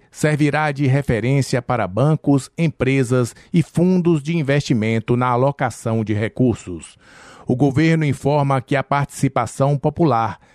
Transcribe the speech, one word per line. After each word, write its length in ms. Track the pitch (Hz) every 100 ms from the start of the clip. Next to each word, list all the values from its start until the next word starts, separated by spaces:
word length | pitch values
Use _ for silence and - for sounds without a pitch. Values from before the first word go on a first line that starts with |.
| -
servirá 640 | - 151 147 147 147 151
de 160 | 139 139
referência 720 | 139 - 113 117 139 - 131
para 280 | - 120 92
bancos, 600 | 101 147 156 143 139 - -
empresas 800 | 165 - 131 135 120 127 117 - -
e 80 | 175
fundos 640 | - - 180 185 175 156
de 140 | 143 170
investimento 800 | 135 143 - 120 110 113 - 123
na 100 | 127
alocação 800 | 123 135 - 127 - 117 113
de 100 | 107
recursos. 800 | 104 110 - 127 104 - 82 - - - - - - -
O 100 | 127
governo 480 | 143 131 160 165
informa 560 | 151 127 139 147 139 131
que 160 | - 139
a 60 |
participação 920 | - 143 139 - 135 127 113 - 135 143
popular 600 | 151 147 160 117 113 - _